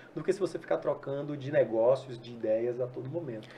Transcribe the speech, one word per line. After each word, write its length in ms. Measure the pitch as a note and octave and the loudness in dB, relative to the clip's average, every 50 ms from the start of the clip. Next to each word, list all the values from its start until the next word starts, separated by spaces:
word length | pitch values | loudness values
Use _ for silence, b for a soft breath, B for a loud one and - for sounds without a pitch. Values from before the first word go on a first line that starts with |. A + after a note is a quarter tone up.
| b b - | b b -10
do 100 | D#3 D3+ | -2 0
que 80 | - | 0
se 80 | F3+ - | 2 2
você 180 | F#3 E3 - E3 | 0 -2 -2 -4
ficar 200 | - - E3+ D#3+ | -2 -2 -2 0
trocando 580 | - D#3 C#3+ - - C#3 C#3 C#3+ C#3+ D3 D3 | 0 0 -2 -2 -4 -4 -4 -4 -4 -4 -6
de 160 | C3+ B2+ C3 | -6 -4 2
negócios, 680 | D#3 C#3+ B2+ A#2 A2 A2+ A2+ B2 C3+ B2+ - - A#2+ A2+ | 4 4 4 6 4 6 6 6 6 4 2 -6 -12 -12
de 140 | - A#2 | -12 -12
ideias 480 | A#2+ A#2 A2 G#2+ A2 A2+ A#2 B2 A#2+ B2 | -8 -4 0 2 2 2 2 0 0 -2
a 60 | B2+ | -4
todo 220 | B2 - B2+ B2+ C3 | -4 -4 -6 -8 -6
momento. 380 | D3+ F3 E3 C3 A2+ G#2+ - b b | -6 -6 -6 -6 -8 -10 -10 b b